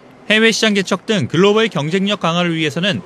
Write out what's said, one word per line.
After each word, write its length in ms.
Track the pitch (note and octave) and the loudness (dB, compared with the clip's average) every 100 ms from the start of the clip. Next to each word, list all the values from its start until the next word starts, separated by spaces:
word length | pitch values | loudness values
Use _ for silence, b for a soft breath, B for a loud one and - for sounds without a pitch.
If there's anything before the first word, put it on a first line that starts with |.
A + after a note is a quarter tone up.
| - - - | -20 -12 -2
해외 220 | G#3+ A3+ | 2 2
시장 220 | - A3 | 2 0
개척 320 | G3+ F#3 F#3+ - | 0 -2 -4 -2
등 240 | G#3 A#2+ | -2 0
글로벌 400 | D3+ G3 G#3+ A3 | 2 4 4 0
경쟁력 500 | D#3 D3+ F#3+ G3+ G3+ | -2 -2 -2 -2 -2
강화를 360 | F3 F3 F3 E3 | -2 -2 -2 -2
위해서는 440 | D3+ E3+ G3 A2+ | -2 -2 -2 -4